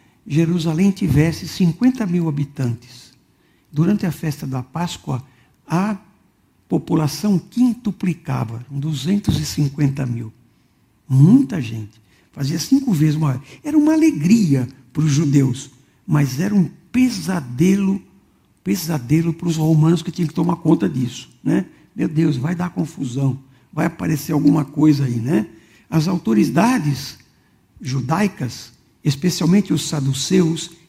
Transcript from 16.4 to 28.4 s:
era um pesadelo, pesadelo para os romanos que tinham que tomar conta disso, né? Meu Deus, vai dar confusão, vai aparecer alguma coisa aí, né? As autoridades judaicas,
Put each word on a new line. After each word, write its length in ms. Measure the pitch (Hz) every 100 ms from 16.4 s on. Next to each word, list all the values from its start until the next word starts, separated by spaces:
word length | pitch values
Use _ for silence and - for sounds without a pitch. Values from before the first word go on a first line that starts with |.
era 140 | 190
um 140 | 208 160 - _
pesadelo, 1040 | 247 254 196 160 180 127 123 180 196 196 196 - _ _ _ _ _
pesadelo 680 | 185 196 165 160 120 160 170
para 160 | 160 175
os 80 | 160
romanos 460 | 156 156 160 170
que 100 | 175
tinham 160 | 170 165
que 60 |
tomar 220 | - 170 175
conta 300 | 160 160 175
disso, 440 | 135 120 - - _
né? 220 | - 180 185 _ _ -
Meu 140 | 175
Deus, 260 | 156 165 135
vai 180 | 143
dar 140 | 175 175
confusão, 680 | 180 160 - 123 123 135 - - _ _
vai 140 | 151 170
aparecer 460 | - - 151 -
alguma 340 | 147 - 160 143
coisa 400 | 147 156 139 135
aí, 100 | 120
né? 300 | 117 196 214 - _ _ -
As 180 | 160 156
autoridades 1160 | 180 220 214 147 143 226 254 147 135 - - _ _ _ _ _ -
judaicas, 880 | 156 131 123 165 208 -